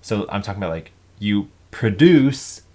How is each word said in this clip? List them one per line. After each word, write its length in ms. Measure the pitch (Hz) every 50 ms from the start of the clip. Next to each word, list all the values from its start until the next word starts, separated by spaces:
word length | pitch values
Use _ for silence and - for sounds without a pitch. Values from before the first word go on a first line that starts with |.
So 240 | _ - 113 104 92 -
I'm 140 | - 101
talking 200 | 101 - 98 98
about, 100 | 101 87
like, 200 | 82 80 80 - _ _ _ _ _ _
you 300 | 104 104 101 101 101 - _ _ _ _
produce 920 | - - - 110 104 90 151 175 180 151 131 139 135 - - - - - _ _